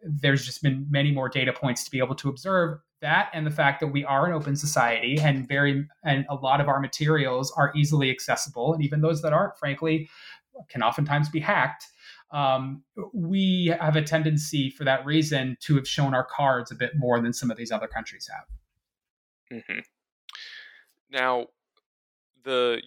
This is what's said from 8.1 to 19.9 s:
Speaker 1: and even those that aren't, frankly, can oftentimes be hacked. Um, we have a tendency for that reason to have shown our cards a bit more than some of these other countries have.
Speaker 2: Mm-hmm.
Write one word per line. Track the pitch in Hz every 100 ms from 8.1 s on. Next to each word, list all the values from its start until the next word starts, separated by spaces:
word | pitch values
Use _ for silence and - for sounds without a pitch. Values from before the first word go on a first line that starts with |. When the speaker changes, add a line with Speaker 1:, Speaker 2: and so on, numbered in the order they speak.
| 127 - 123 - 120 127
Speaker 1:
and | 160
even | 143 151
those | 156 156
that | 156
aren't, | 156 196 -
frankly, | 143 139 160 160 156 - - - _ - -
can | 131
oftentimes | 113 135 147 147 147
be | 160
hacked. | 156 190 135 - - _ - - _
Um, | 151 139 131 135 143 _ - -
we | 226 165 196 190 185 175 170
have | 156 156
a |
tendency | 151 160 156 147 - 147 135
for | -
that | 139 131 135
reason | 156 151 143 131 120
to | - 143
have | 135
shown | - 139 131
our | 127
cards | - 143 127 120
a | 110
bit | 120 151
more | 123 120
than | 117
some | 117 123
of | 113
these | 113
other | 107 110
countries | 117 110 - -
have. | - - - _ _ _ _ _ _ _ _ _ 117
Speaker 2:
Mm-hmm. | - 101 -